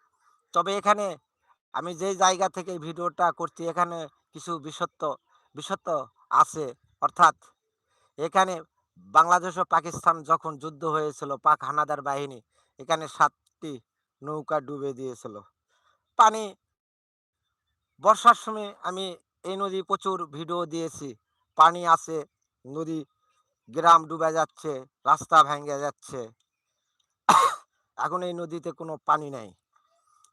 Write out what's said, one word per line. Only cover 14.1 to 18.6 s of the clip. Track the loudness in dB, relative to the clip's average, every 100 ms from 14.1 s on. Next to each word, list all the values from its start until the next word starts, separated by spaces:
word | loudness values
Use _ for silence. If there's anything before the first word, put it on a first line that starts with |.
| _
নৌকা | -10 -10 -4 -4
ডুবে | -4 -8 -8
দিয়েছিল। | -8 -10 -12 -14 -16 -20 _ _ _ _ _ _ 6
পানি, | 6 4 -10 -14 _ _ _ _ _ _ _ _ _ _ _ _ _ _
বর্ষার | 4 6 6
সময় | 4 2 -8